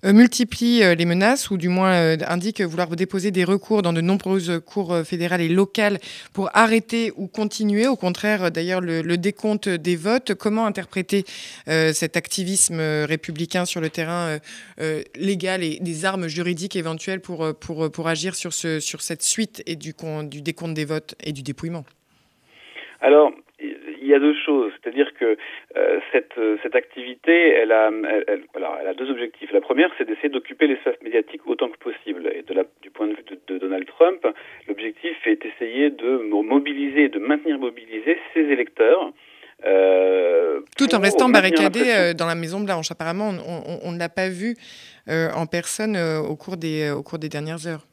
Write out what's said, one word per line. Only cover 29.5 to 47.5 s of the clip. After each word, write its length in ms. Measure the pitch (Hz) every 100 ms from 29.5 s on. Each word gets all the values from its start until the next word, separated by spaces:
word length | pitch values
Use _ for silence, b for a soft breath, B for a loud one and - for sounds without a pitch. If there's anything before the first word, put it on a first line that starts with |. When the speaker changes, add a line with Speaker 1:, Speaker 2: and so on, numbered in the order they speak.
Speaker 2:
La 100 | -
première, 300 | - - 175 -
c'est 60 |
d'essayer 240 | 113 - 147
d'occuper 400 | 135 - - 151
l'espace 260 | 131 - 120
médiatique 380 | 117 117 107 156 -
autant 220 | 160 127
que 100 | 110
possible. 520 | 120 113 110 90 80
Et 100 | -
de 120 | -
la, 80 | 92 90 _
du 80 | 98
point 180 | - 107
de 60 |
vue 100 | 107 -
de, 260 | 95 -
de 40 | 92
Donald 260 | 92 95 92
Trump, 380 | - 170 185 117 107 B B -
l'objectif 480 | 101 110 107 175 160 120
est 160 | 107
d'essayer 480 | 113 - 117 120 147
de 280 | 131 117 131
mo-, 260 | 107 104
mobiliser, 640 | 110 139 143 139 143 139 147
de 100 | 101
maintenir 400 | 113 147 160 139
mobilisés 600 | 127 117 113 110 120 170 -
ses 100 | 165
électeurs, 680 | 147 135 120 - 113 175 127 - b b b b
euh, 960 | - 95 95 92 95 92 87 98 85 71 - -
Speaker 1:
Tout 60 | 269
en 40 | 220
Speaker 2:
pour 20 |
Speaker 1:
restant 280 | 196 - 254
Speaker 2:
maintenir 40 |
Speaker 1:
barricadé, 480 | 220 190 170 196 208
Speaker 2:
l'impression. 300 | 247 220 180
Speaker 1:
euh, 40 |
dans 120 | 170 170
la 100 | 165
Maison-Blanche. 560 | 165 185 202 180 160
Apparemment, 380 | 160 160 180 214
on, 420 | 185 - 170 - 175 170
on, 20 |
on 40 |
ne 60 | 170
l'a 100 | 170
pas 200 | 180 190
vu, 260 | 180 214 233 B B B B -
euh, 220 | 160 165
en 120 | - 160
personne, 500 | 175 170 - 220 202
euh, 240 | 165 156
au 160 | 151 151
cours 200 | - 185
des, 340 | 160 151 151
euh, 40 |
au 80 | 143
cours 160 | 143 165
des 100 | 151
dernières 380 | 147 151